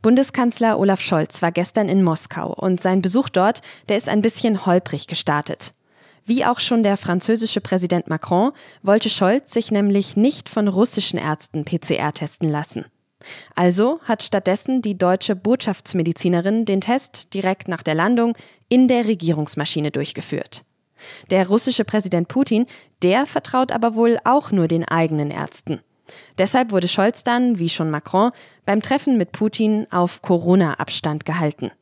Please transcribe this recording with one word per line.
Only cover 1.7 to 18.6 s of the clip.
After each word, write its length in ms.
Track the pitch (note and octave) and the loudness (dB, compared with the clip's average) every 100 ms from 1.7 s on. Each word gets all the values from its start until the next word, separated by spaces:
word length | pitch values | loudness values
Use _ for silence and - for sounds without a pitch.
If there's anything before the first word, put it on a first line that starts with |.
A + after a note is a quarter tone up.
| - G#3 | 0 2
in 120 | F#3+ | 4
Moskau 520 | F3+ D#3+ - - - | 4 2 -4 -6 -8
und 260 | - F#3+ F3+ | -4 -2 0
sein 220 | F#3 F#3 | 2 2
Besuch 260 | F#3 G#3+ C4+ | 2 0 0
dort, 320 | F#3 G3 A#3+ - - - | 2 0 0 -10 -20 -4
der 80 | G#3 | -2
ist 100 | - | 0
ein 140 | G#3+ | 0
bisschen 420 | A3 - A#3 G3+ | 0 0 0 0
holprig 440 | - F3+ F3+ D3 - | 2 0 0 -10 -6
gestartet. 680 | E3 - D3 - - - _ _ _ _ _ | -4 -2 -2 -4 -10 -10 _ _ _ _ _
Wie 220 | - A#3+ - | -4 0 0
auch 120 | B3 | 0
schon 240 | - A#3 | 0 2
der 140 | G#3 G3 | 2 0
französische 640 | - F3 - A3 A3+ - | 0 -2 0 0 0 -4
Präsident 480 | - F#3 F3 F3 - | -2 -2 0 -2 -2
Macron 440 | D#3+ - F3+ A#3+ C#4 - - | -6 0 2 2 -2 -20 -8
wollte 280 | G3 G#3+ A3 | 2 2 2
Scholz 420 | - F#3+ B3 - | 0 2 2 0
sich 180 | C4 A3+ | -4 0
nämlich 460 | G#3 G3+ G3+ G3 - | 0 2 2 0 2
nicht 320 | A#3+ - - | 2 0 -6
von 200 | - G#3 | -2 0
russischen 500 | F#3 B3 - - E3+ | 2 0 0 -2 -4
Ärzten 480 | D3+ D#3 - D#3 C#3+ | -4 -4 -4 -4 -4
P 140 | E3 | -4
C 160 | - D#3 | -2 -2
R 180 | D3 | -2
testen 340 | - D3 - D#3+ | -4 -8 -4 -2
lassen. 380 | D3 D3 A2+ - _ _ _ - - - | -2 -4 -8 -10 _ _ _ -20 -20 -12
Also 460 | - F3+ F3+ A#3 D#4+ | 0 2 4 0 0
hat 180 | - A3 | -4 -4
stattdessen 580 | - G3+ F#3 G3 - C4 | 0 -2 0 -2 0 -2
die 160 | A3 F#3 | -2 0
deutsche 400 | F3+ F#3+ - F#3 | 0 0 -2 -2
Botschaftsmedizinerin 1300 | G#3 C4 - F#3+ - F#3 E3 E3+ F3+ F3 F#3 A3 | 0 0 0 -6 -4 -2 -2 0 0 2 2 0
den 160 | G#3+ G3 | 0 -2
Test 540 | F#3+ B3+ - - - | 0 -2 -2 -8 -8
direkt 340 | G3 F#3 G3 - | -4 -2 -4 -6
nach 140 | E3+ | -6
der 120 | - | -2
Landung 440 | D#3 F#3 A#3+ A#3 A3+ - _ | 0 2 2 0 -2 -12 _